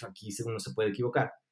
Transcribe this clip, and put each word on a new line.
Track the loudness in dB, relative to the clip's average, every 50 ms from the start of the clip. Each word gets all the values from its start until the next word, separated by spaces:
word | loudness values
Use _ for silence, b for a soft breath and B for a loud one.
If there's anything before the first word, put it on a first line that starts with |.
| -12 -12
aquí | -12 -12 -10 -8 -6 -4 -2
uno | -2 -4 -4
se | -4 -4 2
puede | 2 4 4
equivocar". | 4 2 0 2 4 2 2 2 -2 -10 _ _